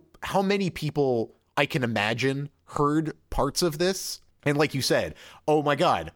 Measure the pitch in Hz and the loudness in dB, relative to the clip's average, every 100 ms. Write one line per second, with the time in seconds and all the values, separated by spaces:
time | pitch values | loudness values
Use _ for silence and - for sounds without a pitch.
0 | - - - 185 196 202 180 - 151 147 | -10 -16 -4 0 0 0 -2 -4 -4 0
1 | 135 120 110 _ _ - 143 151 120 107 | 0 0 -2 _ _ -2 -2 0 -2 0
2 | 104 120 135 135 143 - - - 143 151 | 0 0 -2 -2 -8 -14 -8 0 2 2
3 | 151 - _ - 135 - 175 151 180 190 | -2 -8 _ -2 -2 0 -2 0 -2 -2
4 | - - _ _ 143 147 151 139 - 147 | -8 -12 _ _ -2 2 2 0 2 2
5 | 85 - - - - 151 147 139 170 104 | 0 -6 -18 -6 0 2 2 2 2 2
6 | 80 | -2